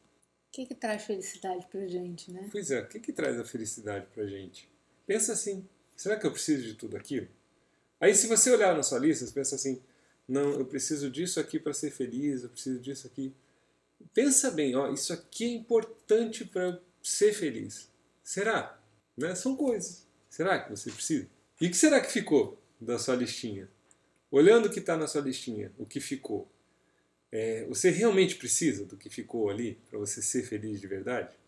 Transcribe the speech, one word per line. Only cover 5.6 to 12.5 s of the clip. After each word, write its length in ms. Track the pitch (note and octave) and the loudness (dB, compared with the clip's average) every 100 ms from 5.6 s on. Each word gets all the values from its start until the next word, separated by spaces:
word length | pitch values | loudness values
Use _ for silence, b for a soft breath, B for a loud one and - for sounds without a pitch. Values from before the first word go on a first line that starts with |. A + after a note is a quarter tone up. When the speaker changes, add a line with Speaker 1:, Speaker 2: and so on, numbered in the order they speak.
| - _ _ - | -10 _ _ -8
Speaker 2:
"Será 200 | F#3+ G#3 | -2 0
que 80 | |
eu 60 | D3+ | 0
preciso 320 | - - C#3+ | -2 0 0
de 120 | A2+ | 0
tudo 220 | G#2+ A2 G#2 | -10 -10 -10
aquilo?" 300 | - C3 F#2 _ _ _ _ _ _ _ | -6 -6 -6 _ _ _ _ _ _ _
Aí 140 | G3 | 6
se 140 | G#3+ A3+ | 6 4
você 240 | A3 B3+ | 4 6
olhar 200 | A#3 F#3+ D#3+ | 8 6 4
na 80 | |
sua 160 | - B2 | 2 2
lista, 260 | D3 C#3 A#2 | 2 2 -2
você 60 | |
pensa 240 | C#3 C3+ C3+ | -4 -4 -2
assim, 260 | C3+ B2+ b b b b - | -4 -6 b b b b -4
"Não, 240 | C3+ C#3+ | 0 2
eu 120 | C3+ | 0
preciso 460 | C3 C#3 - D3+ C#3+ | -2 -4 -4 -4 -4
disso 280 | B2+ F3+ - | -4 -4 -2
aqui 180 | D3+ D#3 | -2 -4
pra 140 | D3+ | -4
ser 180 | C#3+ D3 | -4 -6
feliz, 520 | - A#2+ A#2+ D3 C3 | -4 -6 -2 -2 -2
eu 60 | A#2+ | -8